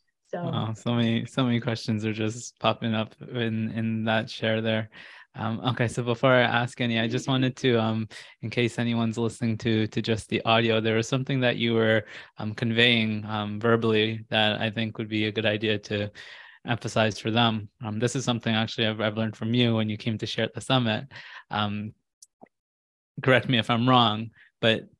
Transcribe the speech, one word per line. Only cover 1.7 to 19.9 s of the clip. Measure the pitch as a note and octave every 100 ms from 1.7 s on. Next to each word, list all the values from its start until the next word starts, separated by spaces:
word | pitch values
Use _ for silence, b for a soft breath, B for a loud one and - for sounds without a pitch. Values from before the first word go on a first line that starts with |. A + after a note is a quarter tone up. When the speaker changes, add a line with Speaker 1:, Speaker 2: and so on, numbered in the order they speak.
| A2+ - G#2+
Speaker 2:
are | A2
just | G#2+ A2 A#2 - -
popping | A2+ A2 A#2
up | A2 G#2+ -
in, | - B2 A2+ A2 A2
in | A2+ A2+ A2
that | A2 A2 A2
share | - A2+ A2
there. | A2+ A2 A2 B B B B
Um, | - A2+ A2+ A#2+
okay, | A2+ A#2+
so | -
before | A#2+ A#2 C3+
I | B2+
ask | A#2 A#2 A#2+ -
any, | A#2+ A2+
I | A#2
just | B2 C3
wanted | C3 B2+ B2+
to, | C3 A#2
um, | A2 A2 A2 B B B
in | A2+
case | B2 A#2 -
anyone's | A#2 A#2 A2+ A2+
listening | A2+ - A#2 A2
to, | A#2 A2 G#2+
to | -
just | A2 G#2+ -
the | G#2+
audio, | A2+ A2+ A#2 A2
there | A2 A2
was | A2
something | C3+ C3 C3+
that | B2 A#2
you | A#2
were, | A2+ A2 A2 B B B -
um, | G#2+
conveying, | G#2+ A#2 A2+ A#2+ A#2 A2 G#2+
um, | G#2 G#2+ G#2 G#2
verbally | A#2 A#2 A2+ A2 G#2+ A2 G#2+
that | A2 G#2+ G#2+
I | A2
think | G#2+ A2 A2
would | A2
be | G#2+
a | G#2+
good | G2+ A2
idea | G#2 G#2+ G#2+
to | - G#2+ G#2 B B B B B -
emphasize | A#2 A2+ A#2+ A2 G2+
for | A2+
them. | A2 A#2 A2 G#2 _
Um, | A2 G#2+
this | A#2+
is | C#3 B2+
something | A#2 A#2
actually | A2 A2+ - A2
I've, | A2
I've | G#2+ G#2+
learned | A2 G#2
from | A2
you | A#2+ A#2+
when | A2+
you | G#2+